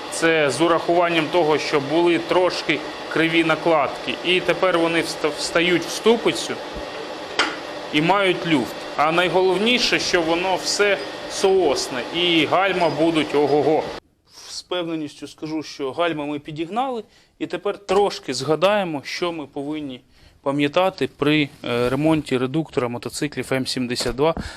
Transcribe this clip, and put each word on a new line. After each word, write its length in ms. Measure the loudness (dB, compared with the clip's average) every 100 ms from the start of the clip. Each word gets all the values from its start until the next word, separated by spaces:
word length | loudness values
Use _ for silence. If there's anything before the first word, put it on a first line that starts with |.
| -10
Це 380 | 0 2 4 2
з 120 | 2
урахуванням 640 | 2 2 2 2 2 2 2
того, 260 | 2 4 2
що 220 | 2 -2
були 400 | 0 2 4 2
трошки 600 | 2 2 2 0 -2 -2 -4 -10 -4
криві 300 | 0 2 2
накладки. 720 | 2 2 2 2 2 -2 -8 -4 0
І 140 | 0
тепер 400 | 0 0 2 2
вони 220 | 2 0
вста-, 300 | -2 -2 -4 -4
встають 460 | -2 0 2 2
в 60 | -2
ступицю 640 | 0 2 4 2 -2 -4 -8 -8 -10 -10 -10 -12 -12 -8 -4 -2 -4 -10 -12 -4
і 80 | 0
мають 460 | 4 4 4 2 2
люфт. 280 | 0 0 -6 -8 0
А 140 | 2
найголовніше, 880 | 2 2 4 2 2 2 2 2 0
що 220 | 2 0
воно 340 | 2 0 0 -2
все 420 | 0 0 2 2 -2 -10 -10
соосне. 680 | 0 4 6 4 2 -2 -6 -4 0
І 300 | 2 4 4
гальма 440 | 4 2 2 2
будуть 460 | 2 2 2 2 2
ого-го. 480 | 4 4 4 2 0 -8 -16 _ _ -20 -16
З 140 | -14
певненістю 680 | -6 -4 -4 -6 -8 -12 -16
скажу, 360 | -12 -8 -8
що 280 | -8 -8 -6
гальма 340 | -2 -2 -2 -6
ми 140 | -8
підігнали. 640 | -10 -10 -6 -4 -4 -6 -12 _ _ -10
І 80 | -8
тепер 300 | -6 -6 -6
трошки 560 | 0 2 2 -2 -8
згадаємо, 680 | -6 -2 2 2 2 -2 -6 -8
що 260 | -4 -4
ми 160 | -4 -8
повинні 540 | -8 -6 -6 -8 -12 _ _ -20 _
пам'ятати 680 | -4 0 2 2 0 0 -4 0
при, 320 | 2 2 0 -4 -4
е, 240 | 0 0
ремонті 480 | 2 2 2 0 -2
редуктора 500 | 0 -2 -2 -2 -2
мотоциклів 640 | -4 -8 -6 -6 -6 -4
М 140 | -2 -2
сімдесят 480 | -4 -4 -2 -4 0
два 200 | 0 0 -6